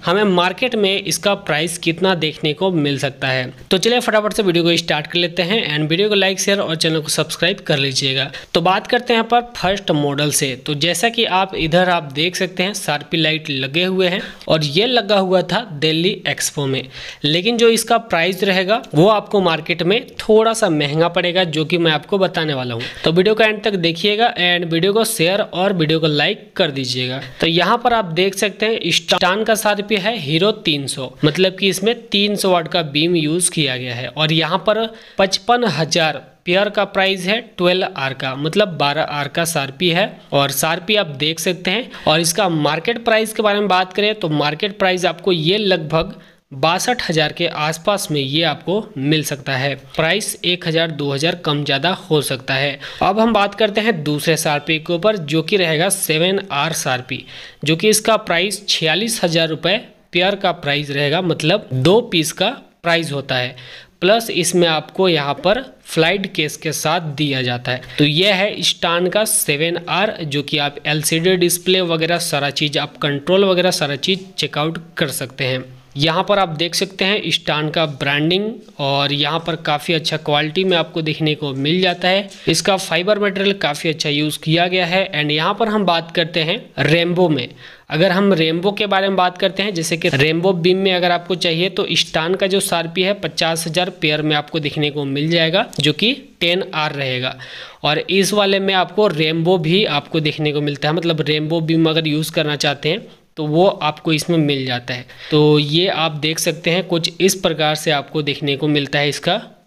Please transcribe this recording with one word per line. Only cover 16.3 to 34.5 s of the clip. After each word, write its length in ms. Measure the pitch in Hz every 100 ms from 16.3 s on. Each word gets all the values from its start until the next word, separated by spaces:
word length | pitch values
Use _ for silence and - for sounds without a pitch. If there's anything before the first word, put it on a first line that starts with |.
| 139 - - 135
में, 220 | 131 131 - - -
लेकिन 320 | 151 160 180 233
जो 100 | 233
इसका 280 | 226 226 233
प्राइस 440 | 233 175 170 196
रहेगा 360 | 196 185 185 165 170
वो 140 | 151 190
आपको 320 | 214 202 208
मार्केट 420 | 185 160 160 170
में 240 | 170 214 262 -
थोड़ा 340 | - 214 220
सा 160 | - 202
महंगा 380 | 156 147 151 170
पड़ेगा, 340 | 175 180 175
जो 200 | 185 151
कि 140 | 156 175
मैं 140 | 165
आपको 260 | 156 - 202
बताने 360 | 185 180 156
वाला 200 | 139 127
हूँ। 80 | 117 113 -
तो 80 | -
वीडियो 220 | 165 190
को 80 | 214
एंड 200 | 220 214
तक 120 | 214 196
देखिएगा 560 | 165 165 208 208 240 -
and 340 | 180 175 175
वीडियो 200 | 165 185
को 120 | 202 220
शेयर 340 | - 160 196
और 300 | 202 170 190
वीडियो 280 | 185 151 160
को 60 | 156
लाइक 440 | 147 151 208 - -
कर 140 | 175
दीजिएगा। 500 | 139 127 127 127 131 151 -
तो 60 | 165
यहाँ 300 | 170 175 233
पर 140 | 240
आप 200 | 233 196
देख 200 | 160 190 196
सकते 300 | 214 196 220
हैं 240 | 226 -
स्टान 520 | 165 - 185 180 190
का 100 | 220
Sharpie 340 | 214 214 208 202
है 240 | 214 185 233
हीरो 320 | 139 160 196 214
तीन 220 | - 147 135
सौ, 260 | - 127 -
मतलब 320 | 147 151 185 185
कि 100 | 196
इसमें 260 | 185 202 233 -
तीन 280 | 202 208 202
सौ 140 | 196
वाट 180 | 175 160
का 140 | 180 160
बीम 260 | 143 160 175
यूज़ 340 | 151 165 180
किया 260 | - 143 127
गया 180 | 127
है 140 | 120 127
और 240 | 143 156
यहाँ 260 | 160 156